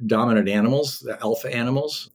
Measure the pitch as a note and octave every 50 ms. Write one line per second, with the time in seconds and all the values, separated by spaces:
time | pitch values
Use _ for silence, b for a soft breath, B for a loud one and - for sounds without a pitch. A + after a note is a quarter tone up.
0 | A#2 G#2+ A2+ A2 A#2+ A#2+ A2 G#2+ G2 G2 G2+ G#2 G#2+ A#2+ C3+ D3 D3 C#3 - -
1 | C3 A2+ G#2+ - A#2 G#2+ A2+ - - B2 B2 A#2+ A#2+ B2 C3+ C#3 - - - -
2 | - - _